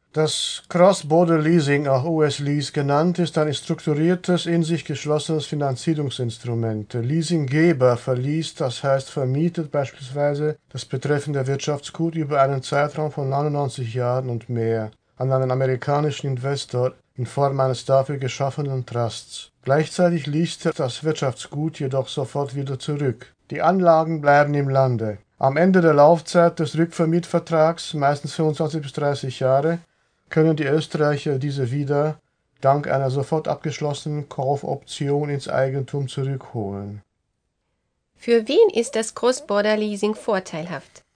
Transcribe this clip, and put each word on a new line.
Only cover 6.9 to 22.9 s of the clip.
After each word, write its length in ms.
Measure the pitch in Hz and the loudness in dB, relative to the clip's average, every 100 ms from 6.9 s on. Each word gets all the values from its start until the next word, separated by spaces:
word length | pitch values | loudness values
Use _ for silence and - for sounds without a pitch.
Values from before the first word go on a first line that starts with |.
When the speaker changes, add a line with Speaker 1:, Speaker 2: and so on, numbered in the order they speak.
Speaker 1:
Der 80 | 123 | -6
Leasinggeber 960 | 117 160 165 170 139 147 170 147 127 120 | -2 -2 0 -2 0 2 4 4 4 4
verliest, 640 | - 123 131 156 156 - | 0 -2 -2 -4 -4 -4
das 200 | 135 120 | -6 -2
heißt 280 | 139 135 135 | 0 0 -2
vermietet 600 | - 127 135 170 170 156 | -4 -2 0 0 -2 -4
beispielsweise 880 | 147 131 - 131 139 147 143 151 147 _ | -4 -4 -8 -10 -2 -2 0 -2 -4 _
das 160 | 131 - | -14 -8
betreffende 600 | 131 139 147 151 139 131 | -6 0 -2 0 -2 -2
Wirtschaftsgut 680 | 139 - 147 - - 165 | -2 -2 -4 -6 -4 -4
über 260 | 160 147 147 | -2 -2 2
einen 220 | 135 139 | 2 2
Zeitraum 500 | - 143 147 151 156 | -2 0 0 -2 -4
von 160 | 143 139 | -4 -2
neunundneunzig 640 | 139 147 143 139 - 120 | -2 0 -2 -4 -4 -6
Jahren 380 | 120 123 127 127 | -2 -2 -2 -2
und 180 | 117 113 | -6 -4
mehr 440 | 117 113 113 110 - _ - | -2 0 -2 -4 -12 _ -6
an 120 | 131 | -2
einen 200 | 131 131 | 0 0
amerikanischen 760 | 127 131 127 147 143 151 127 139 | 0 0 -2 0 0 0 -2 -4
Investor 680 | 127 131 107 - 123 127 - _ - | -4 -4 -6 -4 -2 -2 -4 _ -10
in 100 | 123 | -6
Form 340 | - 139 135 | 0 0 2
eines 240 | 131 123 | 0 -2
dafür 320 | - 135 135 143 | 2 2 2 -2
geschaffenen 720 | 131 - 139 131 143 131 120 | -6 -4 -4 -4 -4 -6 -4
Trusts. 600 | 120 117 - - - - _ | -4 -4 -4 -14 -18 -18 _
Gleichzeitig 640 | - 143 151 - 180 170 139 | 0 0 0 2 2 2 -2
liest 380 | 147 165 - | -2 -2 -2
er 80 | 170 | -4
das 320 | - 135 - | -2 -4 -2
Wirtschaftsgut 760 | 156 151 139 120 - 143 156 156 | -4 -2 -2 -4 -8 -6 -6 -4
jedoch 300 | 139 135 131 | -4 -2 -4
sofort 460 | - 123 143 143 | -6 -6 -4 -4
wieder 240 | 139 139 131 | -6 -6 -6
zurück. 560 | - | -6